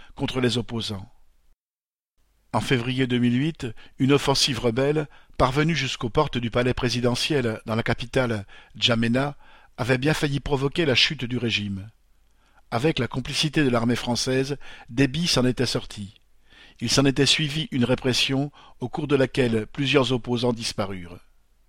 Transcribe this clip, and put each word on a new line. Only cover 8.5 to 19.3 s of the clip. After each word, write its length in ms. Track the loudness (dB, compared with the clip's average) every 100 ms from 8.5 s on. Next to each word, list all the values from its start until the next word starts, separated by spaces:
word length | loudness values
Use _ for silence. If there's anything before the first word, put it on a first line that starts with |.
| -18 -20 -2
Djamena, 600 | 0 2 2 2 0 -6 -20 -20 -18 -6
avait 220 | 0 2
bien 160 | 2
failli 260 | 0 0 -2
provoquer 460 | -2 0 0 0 2
la 80 |
chute 320 | 2 2 -2 -4
du 100 | -2
régime. 540 | -2 -2 -4 -6 -10 _ _ _ _ _ _ _ -6
Avec 280 | -2 0 0
la 100 | -4
complicité 540 | -4 -6 -2 0 2
de 60 | 2
l'armée 280 | 2 2 0
française, 600 | 0 -2 0 0 -2 -6 -10 -18 -8
Déby 380 | 2 2 2 0
s'en 180 | 2
était 220 | 2 2 -2
sorti. 480 | -2 -6 -12 -14 -16 _ _ _ -20 -20 -8
Il 80 | 0
s'en 160 | 4
était 220 | 4 4 4
suivi 420 | 2 0 -4 -4
une 120 | 0
répression 640 | 2 2 2 0 0 0 -4 -8 -20 -10
au 80 | -8
cours 180 | -6 0
de 100 | 2
laquelle 500 | 2